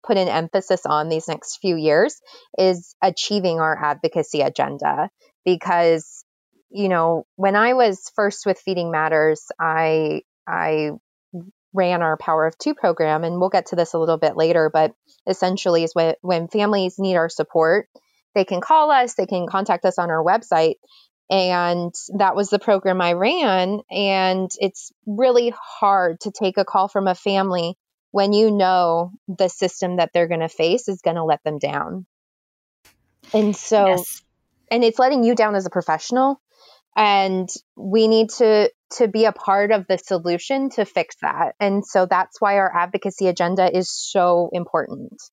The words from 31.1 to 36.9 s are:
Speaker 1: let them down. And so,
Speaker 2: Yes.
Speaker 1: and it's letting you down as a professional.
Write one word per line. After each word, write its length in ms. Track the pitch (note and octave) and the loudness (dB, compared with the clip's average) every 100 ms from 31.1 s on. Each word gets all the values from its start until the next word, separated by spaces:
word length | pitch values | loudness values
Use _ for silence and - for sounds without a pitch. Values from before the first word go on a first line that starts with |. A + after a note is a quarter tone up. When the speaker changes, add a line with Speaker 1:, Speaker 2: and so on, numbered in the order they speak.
| E3 D#3+ | -2 -2
Speaker 1:
let 180 | D3 | -2
them 140 | D#3 D3+ | -2 -6
down. 480 | C#3+ C#3+ D3+ F#3+ F#3 _ _ _ _ _ _ _ _ _ _ _ _ | -6 -4 -6 -10 -14 _ _ _ _ _ _ _ _ _ _ _ _
And 220 | A3 G#3+ G3 | 0 0 -2
so, 320 | - A3 G3 | 0 2 4
Speaker 2:
Yes. 340 | F3+ F3+ - _ _ _ _ _ | 2 -4 -12 _ _ _ _ _
Speaker 1:
and 140 | A#3 | 0
it's 160 | A#3 A3+ | 0 2
letting 240 | C4 C#4 | 2 4
you 100 | A#3 | 2
down 220 | A#3+ G#3+ G3+ | 2 2 0
as 100 | F#3 | -2
a 60 | |
professional. 680 | F#3 E3 D#3 - A#3+ C4+ C4+ _ _ _ _ _ | -6 -2 -4 -2 0 0 -2 _ _ _ _ _